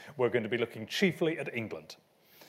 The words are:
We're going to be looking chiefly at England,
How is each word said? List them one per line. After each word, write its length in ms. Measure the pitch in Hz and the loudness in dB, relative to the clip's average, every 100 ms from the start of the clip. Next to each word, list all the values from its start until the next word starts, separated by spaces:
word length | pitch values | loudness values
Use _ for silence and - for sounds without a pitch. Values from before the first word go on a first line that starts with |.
| - - | -10 2
We're 140 | 120 | 4
going 120 | 120 | 4
to 60 | 110 | 2
be 100 | 117 | 0
looking 280 | 117 117 110 | 0 -4 -6
chiefly 520 | - 196 - 165 160 | 2 2 4 0 0
at 160 | 139 | -4
England, 420 | 120 110 80 80 - _ _ _ - | -4 -4 -6 -12 -18 _ _ _ -20